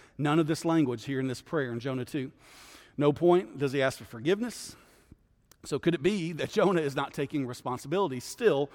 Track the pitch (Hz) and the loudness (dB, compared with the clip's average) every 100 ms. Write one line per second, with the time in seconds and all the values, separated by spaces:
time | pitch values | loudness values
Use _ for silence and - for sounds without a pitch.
0 | - - 147 156 156 160 165 165 131 120 | -18 -4 2 2 2 0 0 2 2 -2
1 | - 135 131 123 - 160 127 117 131 127 | -4 -4 -4 -6 -4 -4 -2 -4 -6 -6
2 | 120 147 131 - - - - - - - | -4 -6 -6 -12 -20 -20 -20 -20 -12 2
3 | 147 139 175 175 214 139 139 135 135 - | 2 6 6 6 2 -4 -2 2 0 0
4 | 117 113 139 202 240 - - - - _ | -14 -6 0 0 -2 -8 -14 -18 -20 _
5 | _ - _ _ _ _ - 143 170 165 | _ -20 _ _ _ _ -6 0 0 2
6 | 156 208 165 156 139 214 202 175 147 135 | 0 0 -4 -4 -2 2 4 4 0 -2
7 | 135 - 139 147 123 127 131 127 143 180 | -6 -4 -4 -2 -4 -6 -6 -6 -4 0
8 | 185 127 - - 226 139 143 | 0 -2 -10 0 2 4 0